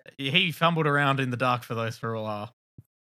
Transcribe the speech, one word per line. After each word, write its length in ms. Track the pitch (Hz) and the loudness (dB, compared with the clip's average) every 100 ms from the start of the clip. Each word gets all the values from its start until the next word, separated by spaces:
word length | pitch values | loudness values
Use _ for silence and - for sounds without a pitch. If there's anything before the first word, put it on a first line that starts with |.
| - - | -18 -8
He 360 | 135 175 185 | 0 2 2
fumbled 340 | - 165 165 147 | 2 2 4 2
around 320 | 143 139 135 | 4 4 2
in 100 | 127 | 0
the 60 | 123 | 0
dark 280 | 127 120 | 0 0
for 120 | - 117 | -2 -4
those 220 | 113 110 | -4 -4
for 160 | 113 | -6
a 80 | 113 | -6
while. 320 | 107 104 107 _ _ - - _ _ | -6 -6 -10 _ _ -20 -20 _ _